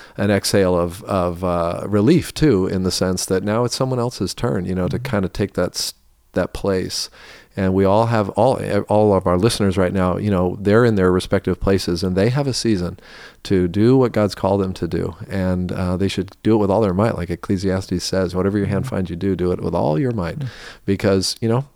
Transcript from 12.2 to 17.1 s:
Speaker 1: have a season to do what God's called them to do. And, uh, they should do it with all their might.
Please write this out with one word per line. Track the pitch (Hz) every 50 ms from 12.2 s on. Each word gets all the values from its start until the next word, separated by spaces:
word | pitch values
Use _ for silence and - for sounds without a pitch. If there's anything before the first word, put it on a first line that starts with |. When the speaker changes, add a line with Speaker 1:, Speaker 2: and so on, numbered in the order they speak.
| 101 120
Speaker 1:
have | 123 147 139
a | 135 117
season | - - 113 107 90 87 85 87 - - - - - - - - _
to | - - 101 92 90 87
do | 82 101 110 120 131
what | 135 127 113
God's | - 107 104 98 -
called | - - 95 98 101
them | 95 95
to | 95 - 90 82
do. | 87 87 87 87 87 - - -
And, | 95 95 92 92 92 90 90 87
uh, | - 95 92 90 92 90
they | 98 95
should | - 98 90 - - _
do | - 107 113
it |
with | 107 101 95
all | 95 110
their | 113 98 87
might. | 95 110 113